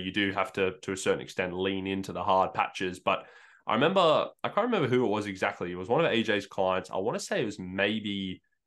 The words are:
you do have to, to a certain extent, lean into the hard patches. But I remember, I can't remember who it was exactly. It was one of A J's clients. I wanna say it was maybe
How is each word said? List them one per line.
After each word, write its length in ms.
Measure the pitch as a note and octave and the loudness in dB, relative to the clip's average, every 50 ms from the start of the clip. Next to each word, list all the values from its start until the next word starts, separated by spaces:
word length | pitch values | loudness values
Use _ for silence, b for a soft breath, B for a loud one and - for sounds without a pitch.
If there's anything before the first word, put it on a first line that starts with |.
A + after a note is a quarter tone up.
| F2+ | -4
you 60 | F#2+ | -2
do 200 | F#2 G#2+ G2+ G2 | -2 0 0 0
have 200 | F#2+ G2+ F#2+ - - | 0 0 -2 -2 0
to, 200 | G2+ F#2+ F#2 F#2+ - | 0 0 0 -2 -4
to 120 | - - F#2+ | -6 -6 -6
a 40 | |
certain 240 | F#2 - G2+ F#2 - | -2 0 0 0 0
extent, 320 | B1+ - - - F#2 F2+ F2 | -2 -6 -4 -4 -4 -2 -2
lean 320 | F#2 F#2+ F#2+ G2 F#2+ F#2+ | -2 -2 0 0 -2 -2
into 260 | F#2+ G2 G2 F#2 - F2 | -2 -4 -4 -4 -6 -6
the 100 | F2 F2 | -4 0
hard 300 | G2 F#2+ F#2+ F#2 F2+ - | 2 4 4 4 2 0
patches. 460 | A2+ G#2 - - - G2 F#2 F2 - | -2 -2 -2 -4 -4 -4 -4 -4 -4
But 260 | - G2 F#2+ - B B B B B B B B B | -2 0 0 0 B B B B B B B B B
I 60 | - G#2+ | 0 2
remember, 540 | A2+ C#3 E3+ F#3+ G3 F3 D#3+ D3 A#2+ - - - _ - | 4 4 4 4 4 6 6 6 4 2 0 -4 _ -8
I 60 | A#2+ | -2
can't 160 | - G3+ A3 B3+ | 0 0 0 2
remember 160 | A#3 G3 C#3+ | 2 0 2
who 180 | A#2 B2+ B2+ B2 | 2 4 4 4
it 40 | G#2 | 2
was 180 | G2+ G#2 G2+ | 0 0 -2
exactly. 440 | G#2 F#2+ F#2 G#2+ G2+ G2+ - F2+ F2 | -4 -4 -2 -2 -2 -2 -2 -6 -6
It 40 | F2+ | -6
was 120 | F2+ F#2 G2 | -6 -2 0
one 140 | B2 D3+ E3+ | 2 2 4
of 80 | B2 | 4
A 120 | G#2 A#2 A2 | 2 2 2
J's 240 | G#2+ G#2 G2+ F#2+ | 2 2 0 -2
clients. 420 | - - - F#2+ F#2 F#2 F#2 - - | -2 -2 0 2 2 2 2 0 -4
I 80 | - | -4
wanna 220 | F#2 F#2+ A#2 D#3+ G3+ | -4 -2 -2 -4 -4
say 220 | - - A3 F#3 | -4 -4 -2 -2
it 40 | C3 | -2
was 140 | G#2 - - | -2 -4 -8
maybe 800 | F#2 F2+ F#2 G2 G2 G#2 A2 A2 G#2 G#2 G2+ G2 F#2+ F#2 F2 - _ _ _ _ _ | -10 -6 -2 0 0 0 0 -2 -4 -4 -4 -4 -4 -6 -8 -10 _ _ _ _ _